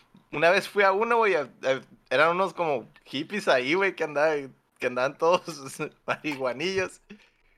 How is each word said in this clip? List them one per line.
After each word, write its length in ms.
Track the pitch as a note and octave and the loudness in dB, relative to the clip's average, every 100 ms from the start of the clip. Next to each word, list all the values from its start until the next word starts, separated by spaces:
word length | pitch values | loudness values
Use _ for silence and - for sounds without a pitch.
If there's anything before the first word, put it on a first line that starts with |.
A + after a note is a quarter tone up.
| _ _ _ | _ _ _
una 180 | D3 D#3+ | 2 4
vez 180 | G3 - | 4 0
fui 140 | G3+ | 2
a 80 | G3 | 2
uno, 240 | F#3+ A3+ A#3 | 2 2 2
güey, 180 | A3 E3+ | 2 0
a, 60 | |
a, 400 | B2+ - B2+ C3+ - - _ | -2 -6 -2 -2 -4 -20 _
eran 220 | C3 D#3+ | 2 4
unos 220 | F3 F#3+ | 2 -2
como 340 | - E3 C3+ G#2+ - | -2 -2 -2 -6 -18
hippies 440 | - C3 - G3+ F#3 | -10 -8 -6 -4 2
ahí, 240 | C3+ B2+ | 2 2
güey, 200 | F3 G3 | 0 0
que 120 | F3+ D#3+ | -2 -4
andaba-, 420 | C#3+ D#3 D3+ C3+ - _ _ | 0 0 0 -6 -16 _ _
que 80 | B2+ | -4
andaban 300 | B2 C3 C#3 | -2 -2 0
todos 240 | E3 F3+ | 2 2
<laughs> 640 | - D3 C3+ - D3+ - - | 0 -12 -14 -10 -10 -8 -6
marihuanillos. 960 | B2+ D#3 C3+ C3 A#2+ E3+ F#3+ F#3 - _ G#3 _ _ _ | -6 -6 -4 -4 -4 -4 -4 -6 -8 _ -20 _ _ _